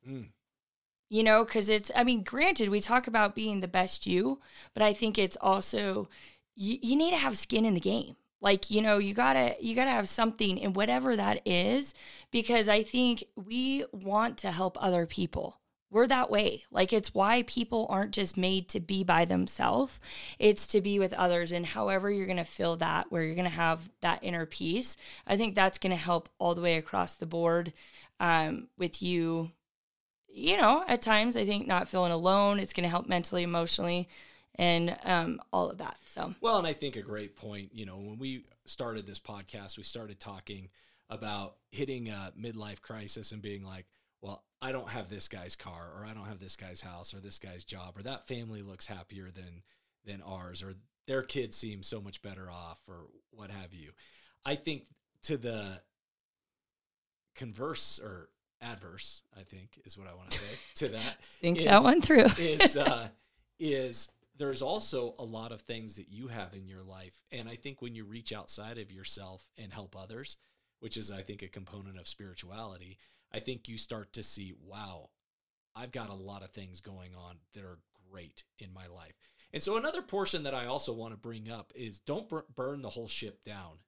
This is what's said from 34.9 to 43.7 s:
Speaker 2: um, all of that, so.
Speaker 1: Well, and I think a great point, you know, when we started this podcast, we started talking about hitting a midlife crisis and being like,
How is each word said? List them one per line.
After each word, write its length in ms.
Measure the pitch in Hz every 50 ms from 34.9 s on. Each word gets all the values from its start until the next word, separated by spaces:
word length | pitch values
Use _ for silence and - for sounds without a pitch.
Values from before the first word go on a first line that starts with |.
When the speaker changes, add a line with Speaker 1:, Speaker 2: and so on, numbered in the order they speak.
| - - -
Speaker 2:
um, 360 | 185 180 170 170 170 - - - - -
all 160 | 185 180 -
of 80 | -
that, 200 | 185 - - - - -
so. 260 | - - - - 180 185 -
Speaker 1:
Well, 160 | 226 233 220
and 100 | 190 170
I 60 | 160 143
think 220 | - 147 139 117
a 40 | 110
great 340 | 98 - 104 107 104 101 -
point, 380 | - 113 107 101 101 98 98 -
you 120 | 110 107
know, 120 | 95 92
when 200 | 98 101 104 107 120
we 240 | 135 135 131 123 - - _ _ -
started 400 | - - - 127 117 110 107 98
this 140 | 107 92 -
podcast, 580 | - - 104 98 98 - - 104 98 95 -
we 60 | 107 95
started 360 | - - 117 110 104 101 -
talking 500 | - 104 98 92 - - 101 95 92 92 _ _ _ _ _ _ _ -
about 480 | 110 101 110 107 104 101 98 92 - _ _ _
hitting 380 | - 139 143 135 131 123 117 110
a 240 | 104 98 95 92 -
midlife 440 | - 110 117 110 107 107 104 98 -
crisis 500 | - - 110 110 107 101 - 113 101 -
and 100 | 107 104
being 220 | 98 104 101 98 95
like, 220 | 95